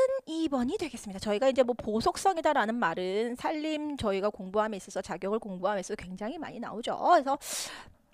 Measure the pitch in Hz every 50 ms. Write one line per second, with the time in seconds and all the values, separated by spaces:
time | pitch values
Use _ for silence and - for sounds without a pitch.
0 | 523 508 539 539 - - 320 320 320 294 285 254 240 254 370 427 349 277 - 226
1 | - 214 190 190 - 214 208 202 262 269 254 269 254 240 240 - - 220 208 226
2 | - 349 349 - - 392 381 330 302 320 294 269 208 214 226 240 214 165 165 185
3 | 180 185 190 208 226 240 247 - - 311 330 302 302 311 311 302 302 302 285 262
4 | - 214 196 196 190 208 208 - 190 185 185 214 214 220 214 185 - - - 190
5 | 196 - 180 175 - 196 208 233 - 214 185 180 190 196 208 196 180 - 208 -
6 | - 180 185 - 208 220 311 349 294 - - 220 233 - - 214 233 254 - -
7 | - 285 359 320 254 269 277 285 - - - - - - - - - - - _
8 | _ _